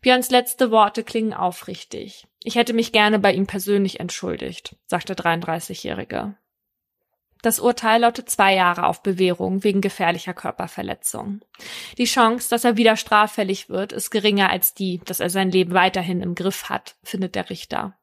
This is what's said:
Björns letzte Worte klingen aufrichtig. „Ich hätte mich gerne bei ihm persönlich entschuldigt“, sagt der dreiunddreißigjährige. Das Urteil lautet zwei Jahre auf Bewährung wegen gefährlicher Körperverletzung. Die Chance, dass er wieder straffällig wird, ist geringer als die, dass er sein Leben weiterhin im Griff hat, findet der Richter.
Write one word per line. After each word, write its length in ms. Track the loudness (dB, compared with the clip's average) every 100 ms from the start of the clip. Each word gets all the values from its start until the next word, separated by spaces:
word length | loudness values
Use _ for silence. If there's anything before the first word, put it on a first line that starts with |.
Björns 300 | 4 2 4
letzte 400 | 2 2 0 2
Worte 320 | 4 4 2
klingen 300 | -4 -2 -2
aufrichtig. 920 | -2 -4 -4 -14 -14 -12 -12 -12 -18 _ _
„Ich 100 | -4
hätte 180 | -2 0
mich 200 | 0 2
gerne 260 | 4 4 4
bei 140 | 4
ihm 140 | 2 -2
persönlich 520 | -4 0 2 2 -2
entschuldigt“, 760 | -8 -6 -6 -6 -8 -10 -16 -20 _
sagt 220 | -6 -4
der 80 | -4
dreiunddreißigjährige. 1200 | 0 0 -2 -6 -6 -10 -8 -8 -6 -6 -6 -10 _ _ _ _ _ _ _ _ _ _
Das 180 | -2 0
Urteil 400 | 0 0 2 4
lautet 280 | 4 0 -8
zwei 260 | 2 4
Jahre 320 | 4 2 2 0
auf 160 | 0
Bewährung 600 | -2 2 2 2 -2 0
wegen 160 | 2 2
gefährlicher 540 | 0 0 -2 -2 -6
Körperverletzung. 1040 | -8 -8 -6 -10 -8 -10 -8 -8 -8 -8 -10 _ _ -16 -14 -16 -2
Die 80 |
Chance, 460 | 0 4 4 2 -2
dass 140 | 0
er 120 | 2 4
wieder 200 | 4 4
straffällig 720 | 2 4 4 0 -4 -4 -4
wird, 240 | -6 -4
ist 180 | -6 -4
geringer 400 | 0 2 4 2
als 240 | 2 -2
die, 260 | -4 -6 -6
dass 160 | -8 -4
er 100 | -2
sein 200 | 0 2
Leben 220 | 2 2
weiterhin 480 | 2 2 0 -4 -4
im 140 | -4
Griff 340 | -4 -4 -4 -6
hat, 280 | -8 -8 _
findet 320 | -10 -6 -4 -4
der 120 | -6
Richter. 480 | -10 -6 -6 -6 -12